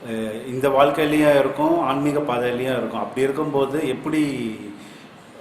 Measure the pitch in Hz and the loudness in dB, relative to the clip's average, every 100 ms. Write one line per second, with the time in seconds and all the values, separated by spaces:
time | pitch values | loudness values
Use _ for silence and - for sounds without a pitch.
0 | 120 110 110 113 131 127 139 135 143 151 | -8 -6 -6 -8 -8 -2 2 4 4 4
1 | 151 151 151 143 135 139 156 170 131 139 | 2 4 6 6 4 0 2 2 2 0
2 | 147 147 147 120 123 120 127 123 110 110 | 0 0 0 -2 -2 -2 -2 -2 -4 -6
3 | 101 127 135 139 151 139 131 151 139 123 | -4 0 0 0 -2 0 0 0 -2 -4
4 | 156 151 147 127 117 107 104 101 - - | -2 0 0 -2 -6 -8 -12 -16 -18 -20
5 | - - - - | -20 -20 -20 -14